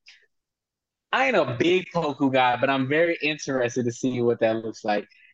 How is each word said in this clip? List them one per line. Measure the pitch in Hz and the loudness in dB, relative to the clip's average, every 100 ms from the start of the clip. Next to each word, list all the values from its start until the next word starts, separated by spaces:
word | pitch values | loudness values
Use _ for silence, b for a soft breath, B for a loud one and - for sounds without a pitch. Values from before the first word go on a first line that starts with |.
| - b b _ _ _ _ _ _ _ - | -20 b b _ _ _ _ _ _ _ -4
I | 233 269 | -2 2
ain't | 202 | 2
a | 135 120 | 0 0
big | 170 185 180 | 2 2 0
Poku | 170 151 135 139 | -4 -4 0 2
guy, | 131 123 120 | 4 2 2
but | 135 | 0
I'm | 135 131 | 0 0
very | 156 170 165 | 2 2 0
interested | 147 151 - 131 120 127 | -4 -4 -4 -2 -2 -2
to | 120 | -4
see | 117 131 127 | -2 -4 0
what | 120 117 | 0 2
that | 113 113 | 0 0
looks | 110 - | -6 -8
like. | 107 104 - b b | -2 -2 -4 b b